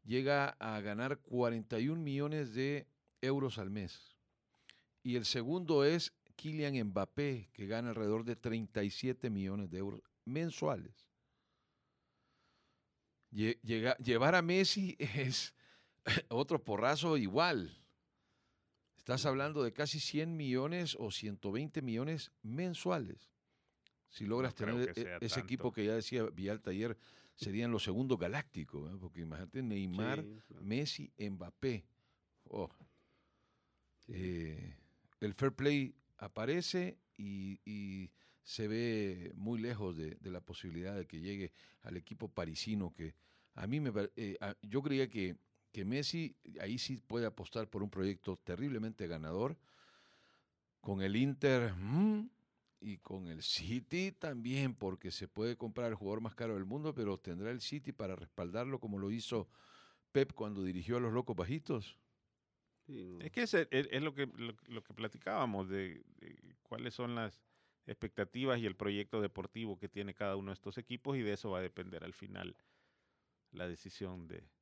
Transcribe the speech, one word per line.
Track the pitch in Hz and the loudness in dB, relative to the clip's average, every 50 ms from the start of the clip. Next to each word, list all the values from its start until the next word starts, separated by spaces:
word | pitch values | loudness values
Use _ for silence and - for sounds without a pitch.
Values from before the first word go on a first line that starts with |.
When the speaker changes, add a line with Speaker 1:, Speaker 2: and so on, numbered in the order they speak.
| _ | _
Speaker 1:
llega | 110 117 127 131 139 143 143 139 139 - _ | 2 0 2 4 6 6 6 4 2 0 _
a | 107 110 110 107 | -4 -4 -2 -2
ganar | 98 104 101 107 123 135 143 135 | -2 -2 -2 0 0 0 -2 -4
cuarenta | _ - 123 123 123 117 117 113 107 - 120 110 | _ -2 2 4 4 4 4 0 -2 -2 0 2
y | 120 143 | 2 2
un | 160 170 160 | 2 0 0
millones | 143 139 139 147 147 156 151 143 117 107 | 0 0 0 0 0 0 -2 -2 -2 0
de | 123 131 139 147 143 131 _ _ _ _ _ _ _ | 0 0 2 0 -2 -4 _ _ _ _ _ _ _
euros | - 131 139 139 135 131 - | 0 2 2 4 2 0 0
al | 113 98 95 | -2 -4 -2
mes. | 101 107 95 85 - - - - - _ _ _ _ _ _ _ _ _ _ - - _ _ _ _ _ | -2 -4 -4 -6 -8 -12 -18 -20 -20 _ _ _ _ _ _ _ _ _ _ -20 -20 _ _ _ _ _
Y | _ 127 120 | _ 0 2
el | 123 110 | 2 2
segundo | - - 127 113 127 165 185 180 151 165 143 139 | 2 0 2 2 2 0 0 4 6 8 8 10
es | 147 165 170 - - _ _ _ _ - | 8 8 6 2 -2 _ _ _ _ -18
Kylian | - - 156 156 156 147 143 139 127 110 104 | -8 -6 -4 0 0 2 2 2 2 2 2
Mbappé, | 92 101 95 - _ - 143 143 131 117 98 - _ | 2 2 0 2 _ 0 0 2 0 -2 -4 -10 _
que | - 104 | -8 -4
gana | 98 110 113 120 120 | -2 -2 0 0 -2
alrededor | 110 117 107 104 107 113 113 | 0 2 4 4 4 4 2
de | 120 117 | 0 -4
treinta | - - 120 113 113 110 - - 107 101 | -2 0 0 0 0 -2 0 0 2 2
y | 101 | 2
siete | - - - 127 127 127 - 120 | 0 0 0 0 0 0 -2 0
millones | 107 98 95 95 98 104 101 87 | 0 2 0 0 0 -2 -4 -4
de | 85 92 | -4 -4
euros | 98 101 101 - _ _ _ _ _ | -2 -4 -4 -8 _ _ _ _ _
mensuales. | 113 127 156 170 165 - - 156 151 131 92 80 - - - - _ _ _ _ _ _ _ _ _ _ _ _ _ _ _ _ _ _ _ _ _ _ _ _ _ _ _ _ _ _ _ _ _ _ _ _ _ _ _ _ _ _ _ _ _ | -4 -2 -2 -2 -2 -2 0 2 2 2 0 -4 -10 -16 -20 -20 _ _ _ _ _ _ _ _ _ _ _ _ _ _ _ _ _ _ _ _ _ _ _ _ _ _ _ _ _ _ _ _ _ _ _ _ _ _ _ _ _ _ _ _ _
Lle-, | - 101 107 113 117 - - | -2 2 2 2 2 0 -2
llega, | 113 117 110 110 123 131 | 0 0 2 4 2 2
llevar | - 127 123 120 117 131 151 175 | 2 4 4 6 8 8 8 8
a | 180 | 8
Messi | 170 170 180 190 196 185 - 208 190 180 - - | 6 6 6 6 6 6 4 2 0 -2 -2 -2
<laughs> | |
es | - 117 98 143 135 131 123 - - - _ _ - - - - _ _ _ _ _ - - - - - | -2 0 0 0 0 2 0 0 -2 -4 _ _ -20 -20 -20 -20 _ _ _ _ _ 2 2 2 2 2
otro | 113 120 147 139 165 147 - | 2 2 4 4 2 0 2
porrazo | - 104 101 110 131 151 147 156 170 156 | 2 2 4 6 4 4 4 4 4 6
igual. | 139 110 95 95 139 170 180 156 113 87 - - - - _ _ _ _ _ _ _ _ _ _ _ _ _ _ _ _ _ _ _ _ _ _ | 6 4 4 6 6 6 6 4 2 0 -2 -8 -16 -20 _ _ _ _ _ _ _ _ _ _ _ _ _ _ _ _ _ _ _ _ _ _
Estás | - - - 123 127 - | -14 -2 0 0 2 4
hablando | 151 131 135 139 151 156 147 131 | 4 4 4 2 0 2 2 2
de | 117 - | 2 2
casi | - 147 147 - 151 | 0 -2 0 0 -2
cien | - - - 147 156 165 165 | -2 0 0 0 0 0 -2
millones | 156 147 131 123 127 135 151 170 180 175 156 - - | 0 0 2 2 2 2 2 0 0 0 -2 -2 -2
o | 117 104 | -2 -2
ciento | 98 - 107 107 101 - - 104 | -2 -2 -4 -4 -6 -4 -2 -2
veinte | 98 120 147 151 - - | 0 0 -2 -2 -4 -2
millones | 139 123 113 113 131 151 165 151 - - _ _ | -2 0 0 0 0 0 -2 -4 -6 -10 _ _
mensuales. | - 107 117 147 180 180 165 - - 180 180 156 117 90 - - - _ _ _ _ _ _ _ _ _ _ _ _ - _ _ _ _ | -8 -6 -4 -2 -2 -2 -2 -2 0 2 2 2 0 -4 -8 -12 -16 _ _ _ _ _ _ _ _ _ _ _ _ -20 _ _ _ _
Si | - - 104 | -10 -4 0
logras | 101 113 123 131 123 - | 2 2 2 2 0 0
Speaker 2:
No | |
creo | - 110 - 117 | 0 0 0 2
Speaker 1:
tener | 120 127 113 87 | 2 0 0 0
Speaker 2:
que | - | -4
Speaker 1:
e-, | 117 | -4
Speaker 2:
sea | 92 87 | -4 -4
Speaker 1:
ese | 87 120 110 - | -4 -2 0 0
Speaker 2:
tanto. | 131 104 | 0 0
Speaker 1:
equipo | 98 127 123 - 120 - | 0 -2 0 0 -2 0
que | 113 104 | 2 2
ya | 104 110 | 2 2
decía | 113 107 - 123 123 110 | 2 0 0 0 0 0
Villalta | 110 80 85 95 98 104 107 - 101 | 0 -2 -2 -2 -2 -2 -2 -2 -4
ayer, | 92 98 110 117 107 - - - - - - - _ | -2 0 0 -2 -2 -6 -12 -20 -20 -20 -20 -20 _
serían | - - - 98 110 120 120 | -8 -6 -2 0 0 2 2
los | 117 101 - | 2 2 2
segundos | 107 92 110 131 131 127 | 2 2 2 4 4 4
galácticos, | 90 87 87 110 147 147 - - 87 76 69 - 73 73 80 | 4 4 0 0 -2 -4 -4 -8 -8 -8 -6 -6 -8 -6 -6
¿eh? | 92 95 | -8 -8
Porque | 92 85 78 87 | -10 -10 -8 -8
imagínate | 85 80 76 78 92 85 - 131 | -8 -6 -6 -8 -8 -6 -6 -4
Neymar, | 131 113 104 98 98 92 87 98 107 123 135 143 | -2 0 0 0 0 0 0 0 0 0 0 -2
Speaker 3:
Sí, | 160 104 107 110 - | -4 -8 -12 -16 -18
claro. | - - - - | -20 -18 -10 -4
Speaker 1:
Messi, | 101 110 131 151 143 - - 143 - _ | -2 0 0 0 -2 -2 -6 -8 -12 _
Mbappé. | - 104 104 98 87 87 85 - _ - 131 120 98 - _ _ _ _ _ _ _ _ _ _ _ _ - | -6 -4 -4 -4 -6 -8 -10 -8 _ -2 0 0 -2 -6 _ _ _ _ _ _ _ _ _ _ _ _ -8
Oh. | - 104 90 80 - - - _ _ _ _ _ _ _ _ _ _ _ _ _ _ _ _ _ _ _ _ _ _ _ - | -4 -4 -4 -4 -6 -18 -20 _ _ _ _ _ _ _ _ _ _ _ _ _ _ _ _ _ _ _ _ _ _ _ -14
Speaker 3:
Sí. | - 117 | -8 -6
Speaker 1:
Eh, | 90 92 90 90 85 82 78 78 - - 90 82 - - _ _ _ _ _ _ _ | -4 -2 -2 -2 -2 -4 -6 -6 -8 -10 -12 -14 -16 -20 _ _ _ _ _ _ _
el | 107 104 98 | -2 -2 0
fair | - 135 135 - | 2 2 2 2
play | - 135 143 147 143 135 127 - _ _ _ _ | 4 4 4 4 4 0 -2 -8 _ _ _ _
aparece | - - 101 _ 107 110 123 156 180 170 - - 180 180 185 - _ _ _ _ | -12 -12 -8 _ -2 0 2 2 0 0 0 0 0 0 -2 -4 _ _ _ _
y, | - 104 101 98 98 95 98 98 - _ | -10 -8 -6 -6 -6 -6 -6 -8 -8 _
y | 104 107 104 101 98 95 95 92 87 _ _ - - _ _ _ | -8 -8 -6 -6 -6 -6 -6 -8 -10 _ _ -20 -20 _ _ _
se | - - - 110 | -10 -6 -4 -2
ve | 104 110 117 120 117 113 107 104 98 92 90 87 - - | 0 0 0 2 2 2 2 0 0 -2 -4 -8 -10 -8
muy | - 98 110 120 113 | -6 -4 -2 -2 0
lejos | 110 123 120 101 104 92 85 | 0 -2 -2 0 -2 -2 -2
de, | 80 80 78 95 | -2 -4 -6 -6
de | - - 98 | -8 -10 -8
la | 90 90 | -8 -8
posibilidad | - - 87 - - 92 80 85 90 95 101 | -10 -10 -12 -10 -8 -6 -6 -4 -4 -4 -4
de | 98 87 | -4 -6
que | - - 80 | -6 -8 -8
llegue | 82 98 101 98 92 87 _ - - - - _ | -6 -4 -4 -4 -4 -6 _ -14 -20 -20 -20 _
al | - - 87 | -12 -8 -8
equipo | 90 80 - 104 - 113 95 | -8 -8 -10 -10 -10 -10 -6
parisino, | - - 85 80 80 - - 110 110 104 95 87 - | -4 -4 -4 -4 -4 -4 -2 -2 0 0 0 -2 -4
que | - 80 78 - _ _ _ _ _ _ _ _ | -8 -10 -10 -10 _ _ _ _ _ _ _ _
a | - 90 | -8 -4
mí | 101 131 151 | -2 0 0
me | 151 131 | 0 0
pare-, | 101 104 101 104 _ | 0 0 -2 -2 _
eh, | - 113 101 92 - | -6 -6 -4 -4 -4
a-, | - 101 - _ | -4 -6 -6 _
yo | - 104 104 139 | -10 -2 -2 0
creía | 139 151 139 135 131 113 | 0 2 2 2 2 2
que, | 104 110 95 90 85 - _ _ _ _ _ _ - | 2 0 0 0 -2 -6 _ _ _ _ _ _ -6
que | 107 95 | -4 -2
Messi | 101 123 143 143 - - 165 165 135 - _ _ - - - | 0 0 0 0 0 -2 -2 -4 -4 -8 _ _ -14 -10 -6
ahí | 95 98 120 123 | -4 -2 -2 -2
sí | - - 135 113 - | -2 -4 -4 -6 -6
puede | _ 110 120 117 | _ 0 0 0
apostar | 110 104 - 90 - - 113 110 95 | 0 -2 -4 -10 -6 -4 -4 -4 -2
por | - 101 101 | -2 -2 -2
un | 104 | 0
proyecto | - 95 95 98 98 - - 101 92 | 2 2 2 2 2 0 -2 -4 -4
terriblemente | - _ - 87 87 131 143 131 110 107 113 104 - 98 | -4 _ -6 -4 -2 -2 -2 -2 -2 -2 -4 -4 -4 -4
ganador. | 82 85 78 78 78 85 95 117 139 165 - _ _ - - - - - - - _ _ _ _ _ _ _ _ _ _ _ _ _ _ _ | -4 -4 -4 -4 -2 0 0 0 0 -2 -6 _ _ -20 -20 -20 -20 -20 -20 -20 _ _ _ _ _ _ _ _ _ _ _ _ _ _ _
Con | - - 101 95 | -4 -2 0 2
el | 95 95 101 | 2 4 4
Inter, | 113 131 139 135 135 143 139 131 123 120 113 92 | 4 4 4 2 4 4 6 6 6 4 2 0
mm, | 87 95 104 131 170 202 220 214 214 220 247 _ _ _ _ _ _ _ _ _ _ | -2 -2 2 4 4 6 4 4 2 -2 -6 _ _ _ _ _ _ _ _ _ _
y | - 104 101 85 | -10 -8 -8 -10
con | _ - 95 95 92 | _ -10 -10 -8 -8
el | 85 80 78 | -8 -8 -4
City | 78 - - - 80 87 117 127 - _ 160 180 185 190 | -2 -2 -2 -2 -2 -2 -4 -4 -2 _ -2 0 0 -2
también, | 185 _ - 156 135 120 113 120 131 139 139 131 110 | -4 _ -6 -6 -4 -4 -2 -2 0 2 2 0 0
porque | - 104 95 92 - - 92 | 0 -2 -2 -2 -2 -6 -8
se | - - 95 | -6 -6 -8
puede | 78 _ 104 110 117 120 | -8 _ -2 0 0 0
comprar | - 127 113 104 123 120 117 | -2 -6 -6 -2 -2 0 0
el | 110 | -2
jugador | 98 104 98 104 110 | -2 -2 -2 -2 -2
más | 113 113 - | -2 -6 -4
caro | - 120 113 107 | -4 -2 -2 0
del | 98 95 | -2 -2
mundo, | 95 117 147 151 156 147 | -2 -4 -2 -2 -2 0
pero | 135 110 101 95 92 | 0 2 0 0 0
¿tendrá | - 92 85 90 101 113 | -2 -6 -6 -4 -4 -4
el | 123 123 | -4 -4
City | - - 139 151 135 139 | -4 -4 -6 -4 -6 -8
para | - - 104 95 92 | -6 -4 -4 -4 -4
respaldarlo | 82 85 - _ - 90 87 90 113 123 135 135 123 | -6 -8 -10 _ -4 -4 -2 0 -2 0 0 -2 -4
como | - 107 101 98 | -2 -2 -2 0
lo | 98 98 | 0 0
hizo | 110 117 107 - 120 110 - - - - - - - - - - _ _ _ _ | 0 0 -2 0 0 0 0 -2 -10 -20 -20 -20 -20 -20 -20 -20 _ _ _ _
Pep | - 139 135 135 - | 4 4 4 4 2
cuando | - 113 104 104 98 95 | -6 -6 -4 -2 0 0
dirigió | 92 90 90 85 95 120 | 0 0 -2 -2 0 0
a | 120 | 2
los | 123 117 110 | 2 2 2
Locos | 123 123 - 110 | 2 2 0 0
Bajitos? | 87 87 87 139 160 147 - 143 113 101 - - _ _ _ _ _ _ _ _ _ _ _ _ _ _ _ _ _ _ | 0 0 0 -2 -4 0 -2 -2 -2 -2 -8 -16 _ _ _ _ _ _ _ _ _ _ _ _ _ _ _ _ _ _
Speaker 3:
Sí, | - 139 110 90 | -12 -10 -10 -10
no. | 92 90 - | -10 -10 -10
Speaker 2:
Es | - 160 | -10 -6
que | - 247 240 | -2 -2 0
es, | 214 - | 4 4
es, | 170 156 - | 4 4 4
es | - 131 - - - 131 | 4 2 2 2 0 0
lo | 151 156 135 | 0 -2 -2
que, | 139 139 | -2 -4
lo, | 120 - - 117 117 110 - - | -4 -4 -8 -8 -8 -8 -10 -14
lo | - 117 113 - | -12 -12 -12 -12
que | - 98 | -12 -8
platicábamos | - 110 107 - - - - 185 185 135 120 101 98 95 92 | -6 -6 -6 -6 -6 -4 0 2 2 2 2 2 0 0 0
de, | 98 98 95 90 78 - - 50 - - | -2 -2 -2 -4 -6 -12 -16 -20 -20 -20
de | - - - - - - - _ _ | -18 -18 -18 -18 -20 -20 -20 _ _
cuáles | _ 117 117 120 123 113 | _ -8 -6 -6 -6 -4
son | - 123 120 120 | -4 -4 -4 -2
las | 117 113 104 - - _ _ _ _ _ _ _ _ _ | -2 -4 -4 -6 -12 _ _ _ _ _ _ _ _ _
expectativas | - 110 _ - 107 _ - 101 95 - 123 131 135 123 120 | -12 -8 _ -6 -6 _ -2 -2 -2 0 0 2 2 2 2
y | 113 | 2
el | 101 92 | -2 -2
proyecto | - 107 101 101 101 101 - - 110 | 0 0 0 2 0 -2 -2 0 0
deportivo | 104 95 - 98 90 - - 113 113 107 98 | 0 0 -2 -4 -8 -6 -6 -6 -6 -6 -6
que | 85 104 95 | -6 -8 -8
tiene | - 101 101 101 - | -6 -6 -6 -6 -4
cada | - 104 101 98 | -2 -2 0 0
uno | 98 98 98 | -2 -2 -6
de | 98 | -8
estos | - - 104 98 | -8 -8 -8 -8
equipos, | 123 113 - 123 120 _ 139 139 | -8 -8 -8 -10 -6 _ -2 -2
y | 131 | 0
de | 113 104 101 | 2 0 0
eso | - - 107 | 0 -2 -2
va | 92 90 | -2 0
a | |
depender | 92 87 - 92 90 92 92 82 85 | -2 -4 -6 -8 -10 -8 -10 -10 -10
al | 87 - | -10 -12
final | - 101 98 98 95 - 90 87 _ _ _ _ _ _ _ _ _ _ _ _ _ _ _ _ _ _ _ | -12 -14 -10 -8 -8 -8 -8 -10 _ _ _ _ _ _ _ _ _ _ _ _ _ _ _ _ _ _ _
la | - - 90 | -10 -8 -6
decisión | 90 85 - - 95 - - 101 92 90 90 82 | -6 -6 -8 -12 -16 -8 -8 -6 -6 -6 -8 -10
de | 80 85 85 82 - _ _ | -12 -12 -14 -14 -18 _ _